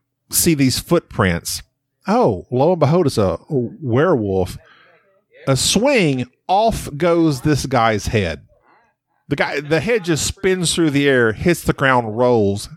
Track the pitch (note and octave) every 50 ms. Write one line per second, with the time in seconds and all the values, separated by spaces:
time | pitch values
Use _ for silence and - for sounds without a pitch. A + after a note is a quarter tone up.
0 | _ _ _ _ _ - - - - F3+ D#3+ C#3 C#3 C3 - - - - E3+ E3
1 | - _ - - G#2 F#2 E2+ E2 - - - - - _ _ _ _ _ _ _
2 | - - G#3+ B3+ A3+ C#3 F#2+ F2 - - B2+ B2 C#3 F3 F#3 E3 D3 C3 E3 F#3
3 | E3 C3 - A#2 G2 F2+ E2 - - - D#3 B2+ A#2+ G#2 - - D#3+ A#2+ A2 C3+
4 | D#3+ F#3 D#3+ A#2 G#2+ G2 F#2+ F#2 F2+ - - - _ _ - _ _ _ _ _
5 | _ _ _ _ _ _ _ - - C#3 C3+ B2+ - - - G3 A#3+ D4 C#4 A3+
6 | F3 D3 C3+ B2+ B2 - _ _ _ - F#3 G3+ A3+ A3+ - - - - D3+ C#3
7 | F3 E3+ E3+ E3+ E3 D#3+ C#3 B2 - D3+ D3 B2+ - C3+ C3+ A#2+ A2+ A2+ A2 G2+
8 | - - - G#2+ F#2+ E2 D2+ - - _ _ _ _ _ _ _ _ _ _ _
9 | _ _ _ _ _ - C#3+ C#3 F3+ - - C#3+ D3 C#3+ E3 D3+ C#3 A3 B3 A3
10 | E3 E3+ D#3+ C3 - - - - - F#3 F#3 F#3 E3+ D3+ - F3+ E3 D#3 C3+ C#3+
11 | C#3+ C#3+ C3+ B2 A#2 A2 G#2 - - F3 E3 - - - - - D3 C3+ C3 B2
12 | A#2 A2 G#2+ A#2 B2 B2 B2 A2+ G2+ G2 G2 G#2 - - D#3